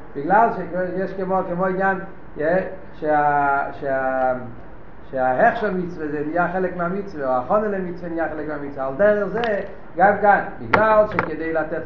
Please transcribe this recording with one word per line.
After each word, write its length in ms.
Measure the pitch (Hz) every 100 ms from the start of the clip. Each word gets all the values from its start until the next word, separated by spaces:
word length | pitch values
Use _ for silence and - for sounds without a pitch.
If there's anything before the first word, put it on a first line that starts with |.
| - 143
בגלל 320 | 147 196 233 190
שיש 560 | 170 175 185 175 185
כמו, 240 | 190 185 190 180
כמו 180 | 175 190
עניין, 320 | 185 190 190 175 - - -
אה, 180 | 151 180 185 - -
שה-, 720 | - 156 147 147 143 143 139 139
שה-, 640 | - 143 135 131 131 131 127 117 120 - - - - -
שההכשר 600 | 135 127 127 220 - 208
מצווה 380 | 185 170 151 151
זה 140 | 147 147
נהיה 220 | 165 175
חלק 240 | 180 185 175
מהמצווה, 500 | 175 190 190 156 135
או 160 | 127
החונן 280 | 123 208 214
למצווה 380 | 196 180 - 175
נהיה 200 | 165 156
חלק 200 | 156 151
מהמצווה, 380 | 147 143 139 135
על 80 | 135
דרך 320 | 202 208 202
זה, 320 | 190 233 202 175 - - -
גם 160 | 190 196
כאן, 200 | 202 190 147 -
בגלל 440 | 117 151 220 214 214
שכדי 420 | 180 165 151 160
לתת 300 | 160 156 160